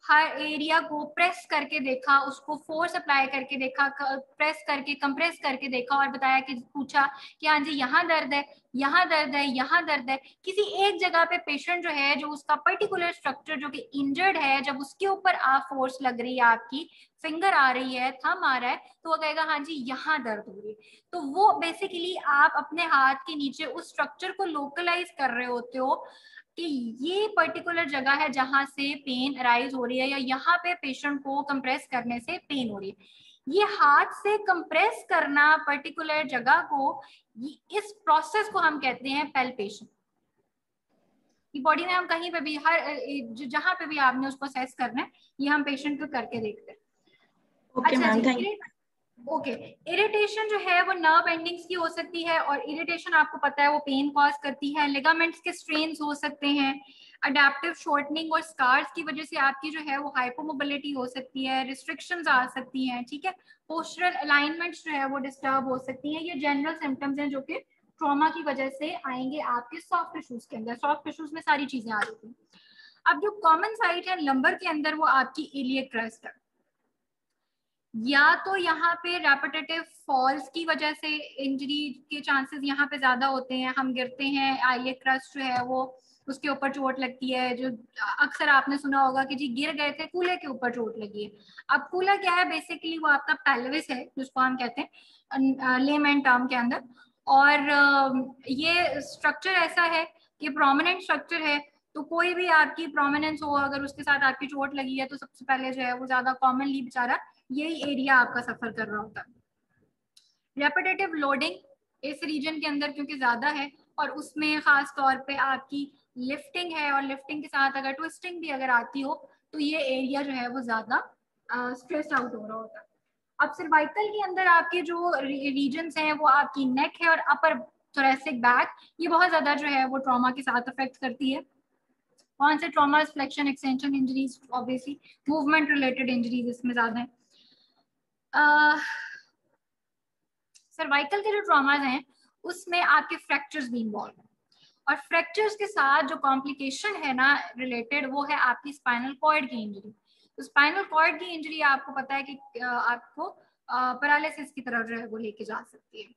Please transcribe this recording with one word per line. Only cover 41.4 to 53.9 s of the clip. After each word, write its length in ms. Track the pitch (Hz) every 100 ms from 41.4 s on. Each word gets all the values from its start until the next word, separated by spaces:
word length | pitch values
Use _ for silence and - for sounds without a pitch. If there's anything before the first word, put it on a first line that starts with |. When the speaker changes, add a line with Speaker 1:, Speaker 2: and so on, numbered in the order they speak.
| _
Speaker 1:
ये 80 | 294
body 240 | 269 311 349
में 80 |
हम 120 | 359 359
कहीं 240 | 330 349
पे 100 | 330
भी, 160 | 302 302
हर, 220 | 302 330
अ, 180 | 277 294 254
ज-, 400 | 285 233 226 269
जहां 260 | 294 311
पे 120 | 359 320
भी 120 | 302
आपने 300 | 262 254 269
उसको 180 | 269 277
assess 280 | 277 262
करना 280 | - 214 226
है, 80 | 349 _ _ _
ये 80 | 277
हम 140 | 294
patient 380 | 285 269 294 285
को 60 | 294
करके 340 | 254 226 233
देखते 320 | 220 - -
हैं। 60 | - _ _ _ _ _ _ _ _ _ 254
Speaker 2:
ओके 160 | 311
Speaker 1:
अच्छा 120 | 262 233
Speaker 2:
मैम, 140 | 220
Speaker 1:
जी, 80 | 233
Speaker 2:
thank 120 | 247
यू। 60 | 392
Speaker 1:
इरि-, 300 | 427 - _ _ _ _ _ 240
Okay, 220 | 311 277 226 - - -
Irritation 560 | 359 427 427 415 427 440
जो 100 | 415
है 240 | 370 359
वो 100 | 359
nerve 360 | 381 320 330 349
endings 380 | 330 330 349 -
की 80 |
हो 140 | 359 330
सकती 340 | 330 330 339
है 180 | 330 330
और 200 | - 285
irritation 520 | - 311 339 339 359
आपको 260 | 330 302 311
पता 240 | 285 285
है 80 | 285
वो 80 | 294
pain 320 | 294